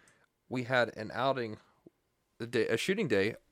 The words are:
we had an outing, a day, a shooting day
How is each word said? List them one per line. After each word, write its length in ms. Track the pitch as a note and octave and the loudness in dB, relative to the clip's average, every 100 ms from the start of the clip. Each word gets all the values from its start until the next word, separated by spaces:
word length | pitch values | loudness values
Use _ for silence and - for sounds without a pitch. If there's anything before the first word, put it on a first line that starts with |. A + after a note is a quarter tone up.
| _ _ _ _ - | _ _ _ _ -8
we 140 | B2+ | -6
had 280 | A#2+ B2+ A#2 - | 0 2 2 -2
an 140 | A2 | -8
outing, 420 | - C3 C3 A2+ G#2 _ _ - _ _ _ _ - | -2 0 0 -4 -10 _ _ -20 _ _ _ _ -12
a 80 | A#2 | -2
day, 200 | A#2+ - | 0 2
a 80 | A2+ | 2
shooting 320 | - G3 F3 | 0 0 2
day 260 | G#2 G2 - _ | 2 2 -2 _